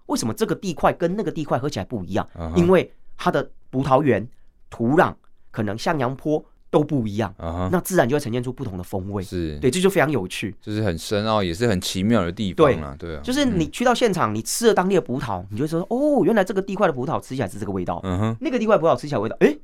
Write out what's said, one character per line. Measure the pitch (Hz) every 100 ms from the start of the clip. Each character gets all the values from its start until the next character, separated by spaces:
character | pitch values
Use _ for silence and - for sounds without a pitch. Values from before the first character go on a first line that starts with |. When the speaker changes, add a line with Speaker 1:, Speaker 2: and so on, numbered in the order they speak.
| -
Speaker 1:
为 | 294
什 |
么 | 117
这 | 107 214
个 |
地 | 165 196
块 | 156 170
跟 | 127 170 196
那 |
个 | 185
地 | 156
块 | 151 143
喝 | 139
起 | 110
来 |
不 | 92 113
一 | 90
样？ | 98 90 -
Speaker 2:
嗯 | 82
哼。 | 82
Speaker 1:
因 | 175
为 | 185 - - - -
它 | -
的 | 156 - - -
葡 | 131
萄 | 139 131
园、 | 151 104 113 - - - -
土 | - 117 156
壤、 | 135 - - - -
可 | -
能 | 107 104
向 | - 151
阳 | 127
坡 | 135 156 151 - _ -
都 | 165
不 | 147 147 110
一 | 101
样， | 104 -
Speaker 2:
嗯 | 85
哼。 | 85 92
Speaker 1:
那 | 175
自 | - 185
然 | 127
就 | 143
会 |
呈 | 123
现 | 120
出 | 123
不 | 123
同 | 135 92
的 |
风 | 90 101 92
味。 | 101
Speaker 2:
是。 | 90 92 80 73
Speaker 1:
对， | 127
这 | 175
就 | 185
非 | 180
常 | 147
有 | 139 92
趣。 | - 107 -
Speaker 2:
就 | -
是 | 107
很 | 107 82
深 | - 104 107
奥， | 107
也 | 92
是 | 98 120
很 | 95
奇 | - 95
妙 | 98 117
的 | 87
地 | 87 101
方 | 85 147 101
啦， | 73 71
Speaker 1:
对。 | 85
Speaker 2:
对 | 78
啊。 |
Speaker 1:
就 | -
是 | 262
你 | 277 196 156
去 | -
到 | 247
现 | 233 240
场， | 170 117
Speaker 2:
嗯。 |
Speaker 1:
你 | 107
吃 | - - 226
了 |
当 | 196 185
地 |
的 | 180
葡 | - 123
萄， | 131 92 95
你 | 101
就 |
会 | 151
说 | 165 185
，“哦， | 240 294 285
原 | 165
来 | 226
这 | 185
个 | 190
地 | 190
块 | 190 196
的 |
葡 | 135 120
萄 | 113
吃 | - 131
起 |
来 | 98
是 | 98
这 | 107
个 |
味 | 95
道。” | 90 87
Speaker 2:
嗯 | 95 92
哼。 | 107 113
Speaker 1:
那 | 254
个 | 247
地 |
块 | 220 190
的 |
葡 | 160
萄 | 131
吃 | 147
起 |
来 | 135
味 | 107
道， | -
诶， | 214 302